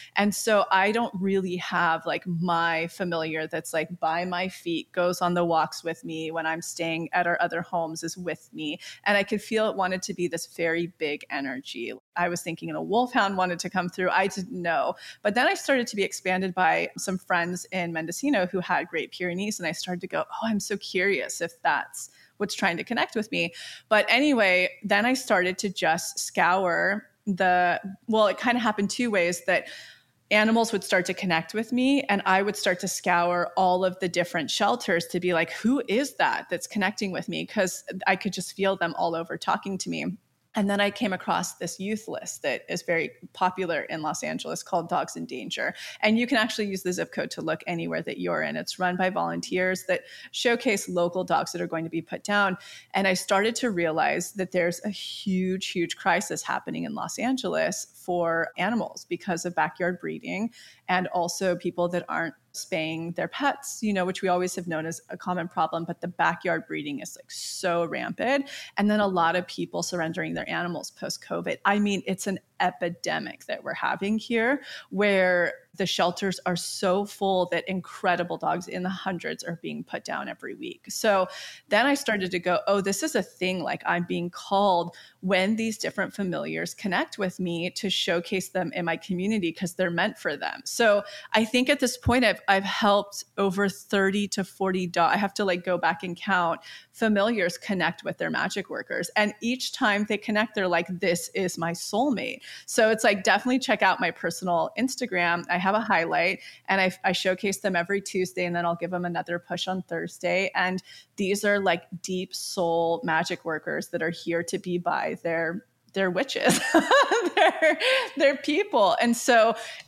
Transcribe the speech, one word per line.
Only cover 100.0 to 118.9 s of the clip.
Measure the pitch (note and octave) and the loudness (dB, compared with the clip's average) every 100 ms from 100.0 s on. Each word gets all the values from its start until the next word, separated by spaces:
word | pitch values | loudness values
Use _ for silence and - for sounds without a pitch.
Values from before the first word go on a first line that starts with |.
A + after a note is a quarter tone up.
| G#3 | 0
they | G#3 | -2
connect, | - G#3+ A3 - | 0 0 0 0
they're | F#3 | 2
like, | E3+ F3 | 2 0
"This | F3 F#3+ F3 - - | -2 0 0 -2 -4
is | F#3 - | -4 -2
my | E3 | -4
soulmate." | E3+ - G#3 C#4+ G#3+ A2+ - - - - | -4 -4 0 0 0 -4 -8 -14 -16 -4
So | - A3 | 2 4
it's | A3 | 4
like, | A#3 G3+ | 2 4
definitely | A3 G#3+ B3 B3+ | 4 4 4 0
check | B3+ G#3+ | 2 4
out | F#3+ E3+ | 4 4
my | F3 | 0
personal | E3 F3 F3 F#3 E3+ D#3+ - | -2 -4 -4 0 0 0 -2
Instagram. | B3+ - B3+ F#3 F3 F3 E3+ | -4 -2 -4 0 2 2 0
I | F3+ | 0
have | F#3+ | 2
a | G#3+ | 2
highlight | A3 F#3 E3 D#3+ F3 F#3+ - - - | 4 2 4 2 2 0 -8 -10 0
and | G3 | 2
I, | F#3 F#3 | 2 2
I | G3 | 0
showcase | F3+ F#3+ F#3 G3+ G3 | 0 0 0 -2 -2
them | G3+ F3+ | 0 0
every | F3 G3+ | 0 -2
Tuesday | G3 F#3+ F#3 - F3 | -2 -2 -2 -2 -2
and | E3+ | 0
then | E3+ | 0
I'll | E3+ | -2
give | F3 | -2
them | F3+ | -4
another | F3 F3 F#3 F3 | -4 -4 -4 -6
push | - F3+ - | -4 -6 -4
on | F#3 | -4
Thursday. | - E3 E3+ - F3 F3 F#3+ | -4 -6 -6 -4 0 0 0
And | - F#3 F#3 - - - - | 0 -2 -2 -8 -20 -14 -4
these | G3 G3+ | -2 0
are, | G#3 G3+ | 2 2
like, | G3 F3 - E3+ | 2 0 -2 -12
deep | - F#3 F#3+ - | -6 -4 -4 -8
soul | - - E3+ E3+ E3 E3 | -8 -2 0 2 2 0
magic | E3+ D#3+ F3 F3 E3+ | 0 0 0 -4 -4
workers | D#3 E3 D3+ - | -6 -4 -6 -4
that | E3 | -2
are | D#3+ | -2
here | E3+ - E3+ | -4 -4 -2
to | E3+ F#3+ | -2 -4
be | F#3 F3 | -2 -2
by | F3 D3 D#3 D#3 | 0 -2 -2 -4
their, | E3+ E3 D#3+ F3+ - _ _ | -2 -2 -2 -4 -10 _ _
their | G3 F#3+ | -2 0
witches, | F3+ C4 - - - - | 0 -2 2 4 4 4
<laughs> | E4 - C5+ C5+ G#4+ F4 - | 2 6 6 6 4 2 6
their, | F#4 E4 D#4+ D#4 B4 C5 A#4 - | 6 6 2 4 2 2 0 2
their | C#4+ C#4+ | 4 4
people. | - D#4 G4+ B3+ G3 | 0 0 2 4 6